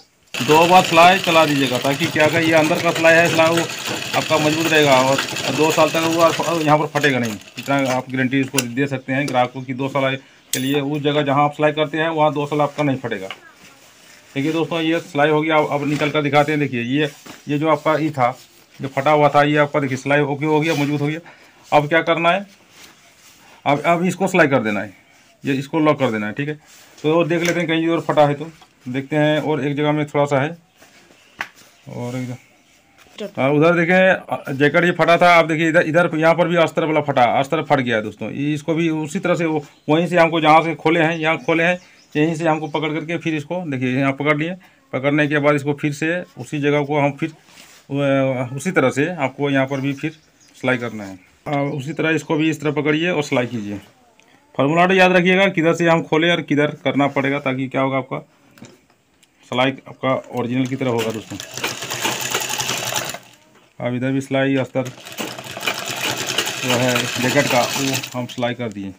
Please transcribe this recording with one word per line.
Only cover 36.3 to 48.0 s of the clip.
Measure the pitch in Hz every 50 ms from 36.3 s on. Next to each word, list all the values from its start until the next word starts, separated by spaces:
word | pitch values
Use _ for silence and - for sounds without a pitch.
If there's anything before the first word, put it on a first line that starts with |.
| 165
पर | 160 175 170
भी | 175
अस्तर | 170 160 151 - 170 165
वाला | 156 156 151
फटा, | 147 143 139 131 123
अस्तर | 117 104 123 135 139 165 156
फट | 151 - 151 135
गया | 127 120 117
है | 110
दोस्तों। | 107 107 107 - 110 104
ये | 95 - 139 147 151
इसको | 147 147 - 165
भी | 156 170 160
उसी | 156 156 156 151 151 196
तरह | - 170 175
से | 151 175
वो, | 160 156 151 151 - - _ _ -
वहीं | 151 165 175
से | 160 175
हमको | 175 165 160 160 165
जहाँ | 156 151 151 165
से | 156 165 160
खोले | 151 - 160 170 170
हैं, | 160 160 170 165
यहाँ | 156 160 160 156
खोले | 123 165 165 165 165
हैं, | 175 180 180 - - - _ _ _ -
यहीं | 151 151 165 165
से | 147 170
हमको | 160 156 156 156 151
पकड़ | 147 156 151 156
करके | 151 160 156 156 170 160
फिर | - 165 156
इसको | 156 143 - 170 180 180 156
देखिए | 135 127 131 123 127 135
यहाँ | 139 139
पकड़ | 135 139 143 151 151
लिए। | 147 156 170 185 180 - - _ _ _ _
पकड़ने | - 131 123 143 143 151 151 143
के | 151 147
बाद | 143 147 147
इसको | 143 131 147 143
फिर | 143 - 151
से | 147 - 160 160 170 180 - - - -
उसी | - - - 151
जगह | 139 147 143 147 147
को | 135 151 147
हम | 139 143
फिर, | 139 139 160 156
अ, | 156 - _ _ - - - - - - _ - 139 139